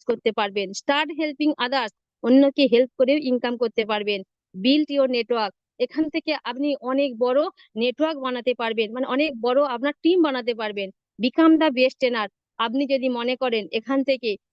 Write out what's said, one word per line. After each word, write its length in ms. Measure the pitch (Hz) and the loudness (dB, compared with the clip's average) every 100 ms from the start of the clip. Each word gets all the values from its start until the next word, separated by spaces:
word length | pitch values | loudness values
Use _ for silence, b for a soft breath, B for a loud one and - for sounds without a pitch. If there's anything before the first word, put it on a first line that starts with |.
| - | -4
করতে 260 | - 226 | -2 -2
পারবেন। 400 | 214 208 202 190 | -2 -4 -4 -6
Start 380 | 196 - 285 311 | -6 -2 -2 -2
helping 440 | 302 311 277 302 277 247 | -4 -6 -2 -2 0 -2
others, 260 | 262 220 - _ _ | -2 -4 -8 _ _
অন্যকে 440 | 233 262 277 285 269 | 4 6 6 4 4
হেল্প 200 | 233 254 - | 4 2 2
করেও 200 | 254 294 | 2 2
ইনকাম 400 | 262 247 240 240 | 0 -2 -2 -4
করতে 280 | 233 - 214 | -2 -2 -2
পারবেন। 360 | 214 208 202 190 _ _ 190 | -2 -2 -4 -8 _ _ -4
Build 340 | 220 294 294 | 2 2 2
your 200 | 277 262 | 0 0
network, 440 | 240 226 233 202 - _ _ | 0 -2 -2 -2 -6 _ _
এখান 300 | 247 277 311 | -4 -2 -2
থেকে 260 | 330 311 294 | -2 -4 -6
আপনি 320 | 226 247 294 277 | -6 -4 -4 -4
অনেক 360 | 240 269 285 220 | -2 -2 -2 0
বড় 240 | 247 262 359 - b 214 | 0 2 0 -6 b -4
নেটওয়ার্ক 440 | 247 240 311 294 | -4 0 -2 -2
বানাতে 340 | 262 247 247 | -6 -4 -2
পারবেন, 380 | 240 226 226 214 | -2 -2 -2 -4
মানে 140 | 240 262 | -4 -2
অনেক 360 | 254 311 240 | 0 0 -2
বড় 220 | 233 262 | 0 2
আপনার 300 | 285 240 277 294 | 2 0 -4 0
টিম 180 | 320 370 | 2 4
বানাতে 320 | 311 254 233 | 2 0 -4
পারবেন। 360 | 226 214 202 190 - _ - | -4 -4 -6 -8 -10 _ -4
Become 320 | 240 330 320 320 | -2 4 6 6
the 120 | 311 | 4
best 280 | 247 254 - | 4 0 2
trainer, 300 | 254 233 202 - _ - | -2 -2 -6 -8 _ -6
আপনি 300 | 226 262 277 | -4 -2 0
যদি 220 | 269 254 | 0 0
মনে 260 | 240 240 254 | -2 -4 -2
করেন 320 | 262 226 196 | -2 -2 -4
এখান 320 | 226 226 269 | -8 -2 -2
থেকে 340 | 269 262 214 196 _ | 0 -2 -2 -6 _